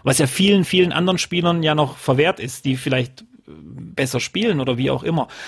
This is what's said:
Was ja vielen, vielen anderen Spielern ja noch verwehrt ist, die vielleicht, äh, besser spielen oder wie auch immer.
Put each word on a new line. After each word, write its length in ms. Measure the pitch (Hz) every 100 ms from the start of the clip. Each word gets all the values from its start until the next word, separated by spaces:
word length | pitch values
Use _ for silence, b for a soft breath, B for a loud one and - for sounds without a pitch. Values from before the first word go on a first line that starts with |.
Was 160 | 135 131
ja 80 | 135
vielen, 380 | - 190 202 170
vielen 260 | 185 180
anderen 260 | 147 185 180
Spielern 460 | - 175 170 170
ja 100 | 156
noch 240 | 151 139 -
verwehrt 420 | - 131 160 190
ist, 240 | - - 139
die 120 | 131
vielleicht, 440 | - 131 127 -
äh, 40 | - - -
besser 720 | 78 78 131 85 - 131 127
spielen 400 | - 190 226 160
oder 160 | 131 123
wie 140 | 135
auch 100 | 131
immer. 280 | 160 165 120 B